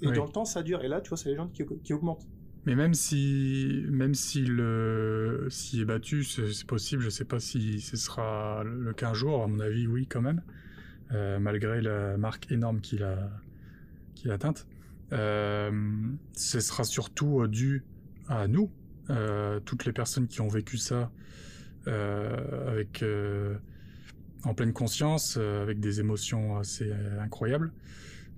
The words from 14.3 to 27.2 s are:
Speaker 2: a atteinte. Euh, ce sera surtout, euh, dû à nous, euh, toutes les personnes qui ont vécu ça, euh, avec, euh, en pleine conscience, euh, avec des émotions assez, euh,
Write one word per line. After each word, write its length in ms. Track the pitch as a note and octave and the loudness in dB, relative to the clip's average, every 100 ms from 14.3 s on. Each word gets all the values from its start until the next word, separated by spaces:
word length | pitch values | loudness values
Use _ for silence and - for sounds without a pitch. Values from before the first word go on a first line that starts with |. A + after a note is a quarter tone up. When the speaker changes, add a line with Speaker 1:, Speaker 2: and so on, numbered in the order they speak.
Speaker 2:
a 20 | |
atteinte. 320 | G2+ D3 D#3 - - - - - | 0 0 -2 -6 -18 -18 -18 -4
Euh, 580 | A#2 G#2+ G#2 G#2 G#2 G#2 G#2+ G#2 G#2+ A2 D3 - | 0 2 2 2 2 2 2 0 0 0 -2 -6
ce 260 | - - B2 | -6 0 0
sera 260 | - - A2+ | 0 0 0
surtout, 560 | - - - D3 C#3 | 0 -2 0 4 4
euh, 40 | A2+ | 4
dû 380 | G#2+ C3+ C3+ - - - - - | 4 2 2 -2 -12 -18 -10 -2
à 200 | A#2 G2+ | 2 4
nous, 240 | D3+ G#3 - - - - | 4 4 0 -16 -10 -2
euh, 480 | B2 G#2+ G#2 G#2 G#2 | 0 2 2 2 0
toutes 260 | - B2 B2 | -2 -2 0
les 80 | |
personnes 320 | B2 A#2 C3+ A#2+ | 0 0 2 0
qui 140 | - | 2
ont 60 | A2 | 0
vécu 300 | G#2+ G2 A2+ | 0 0 -2
ça, 320 | - B2 A#2+ - - - - - - - - | 0 0 0 -4 -16 -16 -16 -16 -16 -10 -4
euh, 840 | G#2+ G#2 G2+ G#2+ A#2+ C3 B2+ B2+ | 0 0 0 0 -2 -2 -2 0
avec, 320 | A2 G2+ - | 0 0 -2
euh, 520 | A2 G#2 G2+ G2+ G2+ G2+ - - - - - - - - | 0 2 0 0 0 -2 -6 -14 -16 -16 -16 -16 -18 -4
en 120 | A#2+ G#2+ | 0 2
pleine 180 | A#2 | 2
conscience, 640 | A2 A#2 - D3+ D#3 - A#2 | 4 2 2 4 4 2 0
euh, 220 | G#2+ G#2 | 2 2
avec 180 | G#2 G#2 | 2 2
des 200 | G#2 G2+ | 2 2
émotions 580 | G#2+ G#2 - A2+ G#2+ G#2 | 2 2 0 0 2 0
assez, 320 | G2+ - G#2+ | -2 -2 -2
euh, 300 | G#2 G2+ G2+ | 0 -2 -2